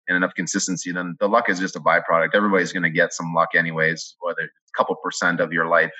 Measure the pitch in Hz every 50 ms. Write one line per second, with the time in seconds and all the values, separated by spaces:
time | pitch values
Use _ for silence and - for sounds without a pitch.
0 | - - 90 90 90 90 - - 90 82 - 98 - - 92 82 - 92 87 90
1 | 90 90 82 - 104 101 107 117 123 - 95 87 95 92 - 82 76 80 82 85
2 | 82 - 82 82 82 82 - 104 104 107 95 92 87 80 - 92 85 82 80 -
3 | - 78 - - 85 82 82 82 82 - - 85 82 82 80 80 80 80 82 80
4 | - - - _ - 87 82 82 - - _ _ _ _ - - - - 117 -
5 | - 90 - - 95 90 85 82 87 80 85 82 82 82 85 85 80 80 - -